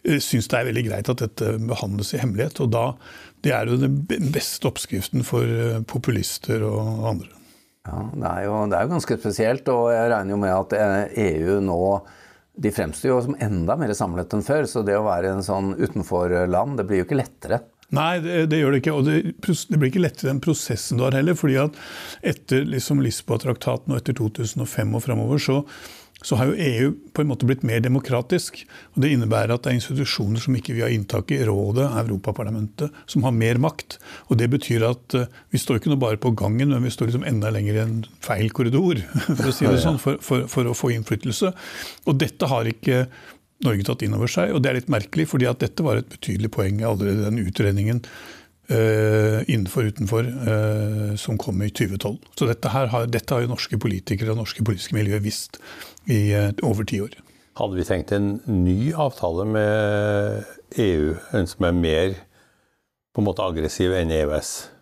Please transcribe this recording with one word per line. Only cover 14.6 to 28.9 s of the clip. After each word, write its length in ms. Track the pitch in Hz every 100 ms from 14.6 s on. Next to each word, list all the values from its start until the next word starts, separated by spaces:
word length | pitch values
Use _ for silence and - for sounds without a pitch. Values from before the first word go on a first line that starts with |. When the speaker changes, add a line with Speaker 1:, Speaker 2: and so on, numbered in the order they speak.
| 143
Speaker 2:
så 160 | 123
det 80 | 101
å 100 | 101
være 300 | 107 87 95
en 80 | 95
sånn 320 | 92 95 98 95
utenforland, 960 | 120 104 85 90 90 87 90 87 123 131
det 80 |
blir 160 | 95 98
jo 40 | 87
ikke 80 | -
lettere. 340 | - _ - 113 - _ _
Speaker 1:
Nei, 300 | 143 160 180
det, 300 | 160 175 160
det 80 | 156
gjør 120 | 139
det 80 | 139
ikke, 100 | 156 139
og 80 |
det, 340 | 139 156 160 -
pros-, 260 | - 160 -
det 100 | 160
blir 80 | 135
ikke 120 | 185
lettere 240 | 175 - -
den 80 | 135
prosessen 560 | 165 147 - 120 - 117
du 80 |
har 60 | 131
heller, 200 | 135 156
fordi 200 | 170 151
at 160 | 131 147 - - - - -
etter 440 | - - - 131 143
liksom 320 | 135 - 143
Lisboa-traktaten 960 | 127 - - 117 131 120 - 123 -
og 80 | 127
etter 100 | -
to 140 | 123 110
tusen 320 | - 113 -
og 80 | 120
fem 240 | - 107
og 120 | 113
fremover, 340 | 117 113 113 143
så, 260 | - 135 143 - - - - -
så 140 | -
har 120 | 123 131
jo 100 | 214
E 220 | 156 113
U 80 | 135 - -
på 80 | -
en 60 | 151
måte 180 | 117 123
blitt 160 | 131
mer 160 | 120 117
demokratisk, 840 | 120 131 - 123 123 180 - - - - -